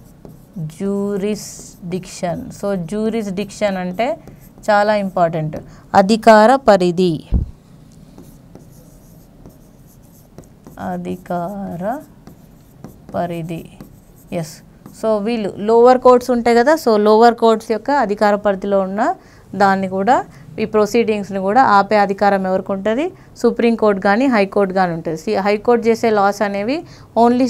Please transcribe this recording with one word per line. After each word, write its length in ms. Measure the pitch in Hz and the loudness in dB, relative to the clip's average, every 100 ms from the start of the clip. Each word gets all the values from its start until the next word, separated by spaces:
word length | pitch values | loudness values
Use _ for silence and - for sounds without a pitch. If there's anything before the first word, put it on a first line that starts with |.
| - - - - - - 156 - | -20 -20 -20 -20 -20 -12 -12 -8
jurisdiction. 1600 | 196 202 202 202 202 208 - - - - 175 180 - - 180 147 - - | -6 -4 -4 -4 -4 -6 -10 -18 -20 -18 -10 -10 -10 -10 -8 -8 -10 -10
So, 60 | 202 196 160 | -6 -6 -6
jurisdiction 800 | 214 220 220 202 185 202 - 208 190 | -4 -4 -4 -6 -8 -8 -4 -4 -4
అంటే 240 | 180 180 240 320 - - - - - | -6 -4 -4 -6 -12 -20 -20 -10 0
చాలా 240 | 208 208 214 196 | 2 2 0 -2
ఇంపార్టెంట్. 500 | 185 170 165 156 156 - - - 196 | 0 0 0 -6 -8 -14 -20 0 2
అధికార 480 | 190 220 226 214 220 269 247 | 4 4 6 8 6 4 4
పరిధి. 460 | 196 180 170 185 156 - - - - _ - - - - - - - - - - - - - - - - - - - - _ - - - - - - - - - - 190 | 4 2 0 0 -2 -4 -4 -4 -10 _ -20 -20 -20 -20 -20 -20 -20 -20 -20 -20 -20 -20 -20 -20 -20 -20 -20 -20 -20 -20 _ -20 -20 -20 -20 -20 -20 -20 -20 -20 -14 -10
అధికార 920 | 180 180 180 180 175 175 202 190 170 190 277 302 - - - - - - - - - - - | -8 -8 -12 -8 -8 -6 -10 -10 -8 -8 -8 -12 -20 -20 -20 -20 -20 -20 -20 -20 -20 -12 -8
పరిధి. 480 | 175 170 160 165 - - - - - - - 180 | -6 -8 -10 -10 -12 -20 -20 -20 -20 -20 -12 -10
ఎస్. 140 | 160 - - - - - | -10 -14 -20 -20 -20 -8
So, 80 | 220 214 202 | -2 -2 -2
వీళ్ళు 220 | 240 196 - 202 | -4 -6 -6 0
లోవర్ 300 | 233 240 254 | 4 6 6
కోర్ట్స్ 240 | 254 247 247 | 6 4 4
ఉంటాయి 220 | 240 233 233 | -2 2 2
కదా, 140 | 240 311 | 2 2
so 80 | - 214 208 | 2 2 4
లోవర్ 300 | 214 233 233 | 6 4 4
కోర్ట్స్ 300 | 226 220 220 | 2 0 -2
యొక్క 180 | 220 220 285 | -6 -2 -2
అధికార 320 | 220 202 208 208 | -2 0 0 0
పరిధిలో 340 | 202 190 202 196 190 | -2 -4 -2 -2 -2
ఉన్న 120 | 196 277 381 - - - 190 | -2 -4 -4 -12 -20 -14 0
దాన్ని 260 | 202 196 190 | 2 2 -2
కూడా, 220 | 190 196 294 415 - - - | -2 2 0 0 -12 -18 -8
ఈ 20 | 220 | -2
ప్రొసీడింగ్స్ని 640 | 214 208 233 220 214 196 196 190 | 0 2 2 0 -2 -4 -4 0
కూడా 160 | 220 262 202 | 2 4 4
ఆపే 200 | 202 214 | 2 2
అధికారం 380 | 202 196 202 196 185 | 0 0 0 0 0
ఎవరికి 200 | 190 190 | -2 -4
ఉంటుంది? 320 | 196 196 226 349 - - - | -4 -4 -2 -4 -8 -20 -4
సుప్రీం 340 | 240 233 233 226 | -2 0 0 2
కోర్ట్ 180 | 214 202 196 | 0 0 0
కానీ 180 | 202 277 | 0 2
హై 80 | 233 196 | 0 0
కోర్ట్ 180 | 208 196 185 | 0 0 0
కానీ 140 | 180 165 | -2 -2
ఉంటుంది. 200 | 165 165 | -6 -8
See, 100 | - 208 196 | -4 -2 0
హై 80 | 208 214 | 0 0
కోర్ట్ 160 | 240 226 | 2 2
చేసే 200 | 226 233 214 | 0 2 2
లాస్ 220 | 196 202 208 | 2 0 -4
అనేవి 300 | 202 208 302 349 - - - | -4 -4 -6 -8 -20 -6 0
only 240 | 233 247 254 | 2 2 0